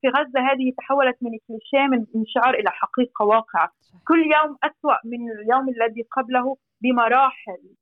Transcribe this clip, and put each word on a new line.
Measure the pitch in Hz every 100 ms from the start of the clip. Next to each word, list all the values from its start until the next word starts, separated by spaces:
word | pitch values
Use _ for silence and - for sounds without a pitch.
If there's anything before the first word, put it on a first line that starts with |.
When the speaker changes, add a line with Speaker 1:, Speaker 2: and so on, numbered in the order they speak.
Speaker 1:
في | 262
غزة، | 262 294 262 254
هذه | 269 262 254
تحولت | - 277 262 247
من | 240 220 _
كليشيه، | 220 - 277 277
من، | 254 220 220
من | 220
شعار | - 240
إلى | 254 202
حقيقة | - - - 240 - 208
واقعة. | 220 220 175 165 _
Speaker 2:
صحيح. | _ 180 -
Speaker 1:
كل | 330
يوم | 311 302 311 285
أسوأ | 302 - 294 233 226
من | 240 233
اليوم | 220 208 254 269
الذي | 240 233 226
قبله | 226 - 247 254 247 214 _ _
بمراحل. | 233 247 233 247 269 - - 180 185 _